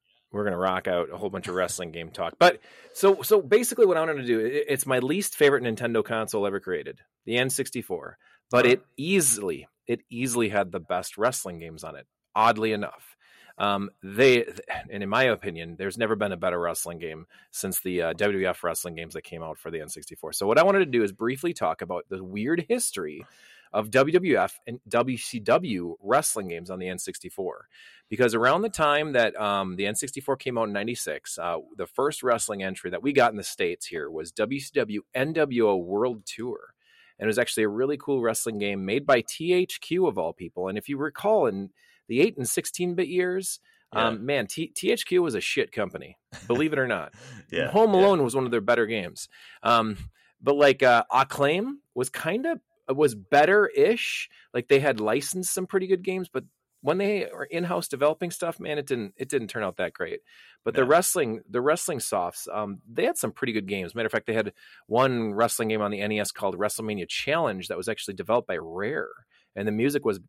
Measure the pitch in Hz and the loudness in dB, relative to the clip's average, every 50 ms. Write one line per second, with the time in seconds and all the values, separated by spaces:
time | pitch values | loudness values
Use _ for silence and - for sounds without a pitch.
0 | _ _ _ _ _ _ - 101 104 104 90 87 95 95 92 92 - 98 92 87 | _ _ _ _ _ _ -6 -4 -2 -2 -2 0 0 0 0 0 0 0 0 0
1 | 82 69 80 92 104 98 95 95 - - 90 90 90 85 - - 90 82 80 85 | 0 -2 -4 -6 -6 -6 -6 -6 -6 -4 -2 -2 -2 -2 -2 -6 -8 -8 -8 -10
2 | 85 82 - - 87 82 - - 170 175 175 - - - - - - - - - | -12 -12 -8 -6 -6 -6 2 4 4 4 4 2 -4 -20 -20 -20 -20 -18 -4 4
3 | - 196 196 196 - - 214 208 165 131 208 226 247 - 247 247 226 190 175 160 | 4 4 4 4 4 4 4 4 6 4 4 4 4 2 4 4 6 6 6 4
4 | 160 165 156 139 127 120 120 110 110 117 135 147 147 - 143 127 - 135 131 127 | 2 0 -2 -2 0 2 2 2 2 2 0 -2 0 0 -2 -2 0 0 0 2
5 | 127 131 156 196 196 - - - 151 139 139 131 120 120 110 101 127 117 117 113 | 2 2 0 0 -2 -4 2 4 6 6 6 4 2 -2 -2 -2 -2 0 0 0
6 | 107 - 120 110 107 104 - 107 101 101 98 98 - 95 90 78 69 71 - - | 0 0 -2 -4 -2 -2 -2 -2 0 0 -2 -4 -4 -4 -4 -4 -6 -8 -12 -14
7 | _ _ _ _ _ - 113 123 127 135 131 - 131 - - 123 - - 92 82 | _ _ _ _ _ -2 0 0 0 0 -2 -4 -4 -4 -6 -8 -8 -6 -8 -8
8 | 67 - - - _ _ _ _ _ _ - 123 120 120 127 131 - _ _ - | -8 -12 -16 -20 _ _ _ _ _ _ 4 6 6 6 6 4 2 _ _ -8
9 | 139 170 196 190 156 - 113 104 101 92 78 65 - - _ _ _ - 117 117 | -2 2 2 4 4 4 2 0 -2 -4 -6 -6 -8 -14 _ _ _ -4 -4 -4
10 | - _ 120 117 127 131 117 120 113 101 107 101 98 90 87 95 80 - 90 90 | -4 _ -8 -6 -4 -2 0 0 0 2 2 0 0 0 -4 -8 -6 -4 -4 -4
11 | 92 - - 101 107 123 135 - - 92 87 82 82 82 80 78 80 80 73 69 | -4 -6 -4 -2 0 0 0 -2 -6 -10 -10 -12 -12 -14 -14 -14 -14 -14 -14 -16
12 | - _ _ _ _ _ - 101 110 113 113 107 110 110 107 101 101 - - - | -18 _ _ _ _ _ 0 4 4 4 4 2 0 0 0 -2 -4 -6 -10 -14
13 | - - - _ _ _ _ _ - - _ - 98 101 101 98 101 101 - _ | -20 -20 -20 _ _ _ _ _ -20 -20 _ -2 0 0 0 0 -2 -6 -10 _
14 | - 95 98 110 131 135 127 120 113 - - - - - - - - - - 98 | -16 -6 2 4 4 6 6 4 2 -2 -6 -12 -12 -10 -10 -10 -10 -10 -10 -8
15 | 101 98 104 123 131 127 110 - - 104 82 82 82 85 85 80 95 98 90 113 | -4 -2 0 2 2 2 2 0 -2 -6 -8 -8 -10 -12 -10 -8 -8 -8 -4 -2
16 | 113 107 110 101 104 101 95 85 92 92 87 87 85 85 80 - - 85 85 82 | -2 0 0 0 0 -2 -2 -2 -2 -2 0 0 -2 -2 -2 -4 -6 -8 -8 -8
17 | 85 80 80 80 82 - _ - _ _ - - - 98 90 - - 92 90 90 | -10 -10 -10 -12 -14 -18 _ -20 _ _ -10 -8 -6 -6 -6 -4 -4 -2 -2 0
18 | 82 82 80 82 104 104 101 95 95 92 87 - - 87 82 - - 90 82 82 | 0 0 0 0 0 0 2 2 0 -2 -2 -2 -4 -4 -4 -4 -6 -8 -10 -10
19 | 85 82 82 82 - - - 82 82 80 78 - - 82 82 80 76 - - 78 | -12 -12 -12 -14 -14 -12 -12 -12 -10 -10 -12 -12 -12 -10 -10 -10 -10 -10 -14 -16
20 | 76 - 82 - - 80 80 - 98 101 113 143 170 196 196 196 185 143 123 120 | -16 -16 -16 -14 -12 -10 -6 -2 0 4 4 6 6 6 6 4 2 4 4 2
21 | 107 101 95 - 110 120 131 135 - 170 165 - 110 82 80 - 95 87 92 85 | 2 2 0 -2 -4 -4 -2 -2 -4 -6 -4 -2 -2 -2 -2 -4 -6 -6 -6 -8
22 | - - 95 95 92 90 95 104 107 135 165 170 160 - 233 247 - - - 98 | -6 -8 -10 -10 -10 -8 -6 -4 -2 -2 -2 -2 0 -2 -2 -2 -2 -4 -4 -6
23 | 85 76 76 - - - _ _ - - - - _ _ - 104 107 110 107 131 | -6 -8 -8 -12 -16 -18 _ _ -20 -20 -20 -20 _ _ -4 -2 -2 2 4 4
24 | 139 151 160 180 185 175 127 98 92 98 - - _ - 117 123 - 104 120 120 | 4 6 4 4 4 4 4 4 2 0 -2 -8 _ -14 -14 -14 -8 -2 0 0
25 | 120 131 127 113 - - - 120 104 107 120 170 180 160 107 90 87 85 82 - | 2 0 -2 -4 -6 -8 -8 -4 2 4 4 4 4 0 -2 -4 -4 -6 -8 -8
26 | 101 101 120 143 156 - - 110 98 90 85 82 87 90 92 92 92 92 92 90 | -2 0 2 2 2 0 -2 -4 -6 -6 -8 -10 -8 -10 -10 -8 -6 -6 -8 -8
27 | - - 92 - - 87 - - 95 90 - - - _ _ - - - - - | -8 -10 -12 -12 -14 -14 -10 -8 -8 -8 -8 -10 -14 _ _ -20 -20 -20 -20 -20
28 | _ _ 110 104 127 127 110 113 117 127 147 180 208 226 - - 156 147 143 147 | _ _ 0 2 4 4 4 4 4 4 4 4 0 -2 -2 0 2 2 2 2
29 | 151 156 139 123 117 104 - - 107 104 101 98 98 95 90 90 98 101 107 - | 0 2 2 2 2 2 2 0 0 0 0 0 0 -2 -4 -2 -2 -2 -2 -4
30 | - 127 - 139 127 - 135 127 - 135 123 117 113 104 101 101 104 113 120 - | -6 -6 -8 -8 -4 -2 -4 -2 -2 -4 -2 -2 -2 -2 -2 -4 -4 -4 -6 -6
31 | - - 76 69 - - - - 85 87 85 80 69 - - - 90 - - - | -6 -6 -8 -8 -10 -12 -10 -6 -4 -4 -4 -4 -6 -10 -10 -10 -10 -6 -2 -2
32 | 131 147 151 - - 127 117 110 - - 107 98 95 95 95 - - 92 90 85 | 0 0 -2 -2 0 0 0 0 0 -4 -6 -4 -4 -6 -6 -8 -8 -8 -8 -4
33 | 110 143 143 139 123 117 110 104 95 - - - 98 87 87 - - - 87 80 | -2 2 4 4 4 4 2 -2 -6 -10 -4 -2 -2 -2 -2 -4 -8 -10 -8 -8
34 | 73 71 80 80 80 82 - - 107 113 135 139 135 - - 139 117 107 104 104 | -8 -6 -8 -8 -10 -8 -4 -2 -2 -2 -2 -6 -8 -4 -2 -2 -2 -2 -4 -8
35 | - _ - 127 131 156 156 160 151 143 127 120 110 104 101 92 85 87 98 101 | -8 _ -4 -2 -2 0 0 0 0 2 2 4 4 4 4 2 0 -2 0 0
36 | 117 127 120 110 - - - - 113 127 - - - - _ _ _ _ _ _ | 0 0 -2 -4 -10 -12 -12 -10 -8 -8 -8 -10 -12 -18 _ _ _ _ _ _
37 | _ _ _ - 98 110 107 117 120 - - - 110 104 104 110 131 139 147 131 | _ _ _ -4 -2 0 2 2 0 0 0 0 0 0 2 0 0 0 -2 -2
38 | - - 139 131 117 113 110 - - 120 110 104 101 101 101 98 95 95 107 139 | -2 -2 0 0 2 0 0 0 -2 -4 -4 -2 -2 -2 -2 -2 -2 -2 -2 0
39 | 139 139 135 120 113 - - - 160 170 180 180 185 - - - - - 160 185 | 2 4 4 2 2 -2 -6 -6 -2 2 2 2 2 0 -4 -10 -6 -4 0 2
40 | 185 156 107 95 82 82 80 - 90 80 - 90 90 95 98 104 - - 143 135 | 2 2 2 0 -2 -4 -4 -8 -12 -10 -6 -6 -4 -4 -4 -6 -6 -6 -6 -6
41 | 147 156 - - - 202 220 208 156 117 98 98 98 95 - _ _ _ _ _ | -6 -6 -6 -2 0 2 4 4 4 2 2 -2 -6 -8 -12 _ _ _ _ _
42 | _ - 113 127 165 226 220 - 123 113 - 185 - - - - 180 180 175 175 | _ -2 2 4 4 4 2 -2 -6 -4 -2 -4 -4 -4 -4 -4 -2 -2 0 -2
43 | 185 143 175 180 180 180 180 190 190 - - - _ _ _ _ _ _ - 107 | -2 0 0 0 0 0 -2 -4 -4 -6 -8 -10 _ _ _ _ _ _ -2 0
44 | 113 113 113 104 107 131 143 135 113 - - - - - - - - 202 240 226 | 0 0 0 -2 -4 -2 -2 -2 -2 -4 -6 -8 -8 -8 -8 -4 -2 0 0 0
45 | - - 180 180 175 160 113 101 - - - 139 113 - - 117 104 90 - 78 | -2 0 2 2 2 2 0 -2 -2 -2 -2 -2 -2 -2 -4 -4 -6 -6 -6 -10
46 | 69 73 - _ _ _ - - - 101 120 127 156 156 151 139 131 123 110 90 | -16 -16 -20 _ _ _ -20 -12 -4 -2 0 2 2 2 2 0 0 0 0 -2
47 | 76 71 - - - 135 127 110 - _ - 85 78 - - 208 226 220 196 180 | -4 -6 -12 -18 -20 -20 -20 -20 -14 _ -4 -2 -2 2 4 6 6 6 6 6
48 | 190 202 196 170 139 120 117 135 131 123 120 117 101 110 120 117 113 104 113 107 | 6 6 6 4 2 2 0 0 0 0 0 0 2 4 4 4 2 2 0 -4
49 | 90 85 - - - - - - - - - - - 113 117 117 110 110 104 - | -4 -6 -10 -12 -16 -16 -18 -20 -20 -20 -18 -4 2 4 4 4 4 2 -2 -6
50 | - - - _ _ _ _ _ - 135 143 143 147 139 131 143 135 127 120 117 | -10 -14 -18 _ _ _ _ _ 0 2 4 8 8 6 8 8 6 8 8 6
51 | - - - 127 135 135 - - 143 139 160 185 220 262 285 285 _ _ _ 127 | 6 4 4 2 2 2 2 2 2 2 2 2 0 -4 -6 -10 _ _ _ -4
52 | 127 - - - - 160 185 233 269 330 330 240 - _ _ _ _ - 135 139 | -4 -2 -4 -4 -4 -2 -2 0 0 -2 -4 -4 -6 _ _ _ _ -4 2 4
53 | 151 135 117 104 95 - 147 143 151 165 196 208 202 175 - 143 143 185 233 233 | 4 2 2 -2 -2 2 6 6 6 8 6 6 4 4 4 4 4 4 4 2
54 | - - - - - - _ - - _ - 123 120 - 143 139 139 147 123 110 | -2 -4 -6 -6 -8 -10 _ -20 -20 _ -6 -6 2 4 4 6 6 4 2 2
55 | 107 104 113 143 143 - - 185 180 - - 190 185 - - 190 185 185 190 180 | 0 0 0 0 0 -2 -4 -6 -4 -4 -4 -4 -4 -2 0 0 2 2 0 0
56 | 185 190 185 185 180 - - - - - _ _ _ _ _ _ - 135 165 185 | 0 -2 -4 -4 -6 -6 -6 -8 -8 -8 _ _ _ _ _ _ 0 0 2 2
57 | 202 202 208 196 - - - - - - 160 170 180 175 175 175 165 - - 127 | 2 2 0 0 -2 -4 -6 -8 -8 -6 -4 -4 -4 -2 -2 -4 -4 -4 -2 2
58 | 139 151 156 - 185 170 170 - 180 165 165 - - 160 151 147 139 139 135 120 | 2 2 2 0 -4 -6 -6 -4 -6 -6 -6 -6 -6 -6 -4 -4 -4 -2 -4 -4
59 | 107 98 - - 131 131 - 135 113 98 - 117 107 92 87 - 92 85 - - | -4 -6 -8 -10 -6 -4 -2 -2 -2 -2 -4 -4 -4 -4 -2 -4 -4 -4 -4 -6
60 | 90 82 - - - _ _ - - - - _ _ 120 117 - 131 123 151 170 | -6 -6 -6 -8 -12 _ _ -20 -20 -20 -20 _ _ -2 0 2 4 6 6 4
61 | 180 - - 185 147 113 110 107 - - 101 123 123 143 156 175 - - 165 123 | 4 2 0 0 0 0 -2 -6 -8 -6 -4 0 2 2 0 0 0 -4 -4 -4
62 | - - - 98 87 90 - - - - - 104 107 101 98 90 - 110 117 143 | -4 -2 -2 -2 -2 -2 -6 -8 -10 -8 -6 -4 -4 -6 -6 -10 -14 -10 -4 -2
63 | 185 247 339 - - 113 - - - 123 110 107 98 95 101 98 92 85 80 117 | -2 -2 0 -2 -4 -6 -4 -4 -4 -4 -2 -4 -4 -4 -4 -6 -6 -6 -4 -4
64 | 113 110 - 110 - - 110 113 107 101 - _ - - - - _ - 104 120 | -4 -2 -2 -2 -2 0 0 0 0 -2 -6 _ -18 -20 -20 -20 _ 0 2 4
65 | 131 131 127 120 113 107 101 104 117 120 - - 117 110 110 107 104 101 104 95 | 4 4 2 0 -2 0 2 2 2 2 2 0 0 0 0 0 0 0 -2 -2
66 | 101 104 107 107 101 - - - - 98 92 87 101 104 - - 113 107 104 98 | -2 -2 0 0 -2 -2 -4 -2 -2 -2 0 0 -2 -2 -2 -4 -6 -6 -6 -6
67 | 87 - - - - 139 147 170 160 127 98 92 87 - 101 87 90 120 107 - | -6 -6 -8 -6 -2 -2 0 0 0 0 -2 -4 -6 -8 -8 -6 -4 -4 -6 -6
68 | - - 101 90 92 107 117 120 - - 92 82 82 82 82 90 101 113 151 151 | -8 -8 -8 -8 -2 0 0 0 0 -2 -4 -6 -6 -6 -6 -6 -6 -4 -4 -6
69 | - - - - _ _ _ _ _ _ _ 98 101 107 104 107 120 143 143 147 | -6 -8 -12 -18 _ _ _ _ _ _ _ -6 -4 -2 0 0 0 0 0 0
70 | 143 117 101 92 - | -2 -2 -2 -4 -6